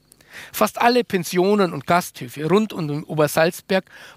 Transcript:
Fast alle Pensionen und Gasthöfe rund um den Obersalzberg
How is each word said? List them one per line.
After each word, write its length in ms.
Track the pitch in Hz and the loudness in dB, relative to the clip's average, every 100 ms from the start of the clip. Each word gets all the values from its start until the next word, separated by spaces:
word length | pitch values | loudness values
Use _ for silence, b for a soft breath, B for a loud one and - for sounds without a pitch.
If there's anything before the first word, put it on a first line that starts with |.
| _ B B B B | _ B B B B
Fast 300 | - 208 - | -2 -2 2
alle 220 | 240 247 | 2 2
Pensionen 720 | - 190 160 180 185 208 180 | 0 -4 -2 0 2 4 2
und 140 | 151 - | -2 0
Gasthöfe 580 | 175 - - 127 139 156 | 0 0 -12 -14 -6 0
rund 280 | 190 220 | 2 2
um 140 | 202 151 | -4 -6
den 160 | 147 | -6
Obersalzberg 840 | - 156 147 - 165 - - 190 - B B | -6 0 0 2 0 0 -4 -4 -4 B B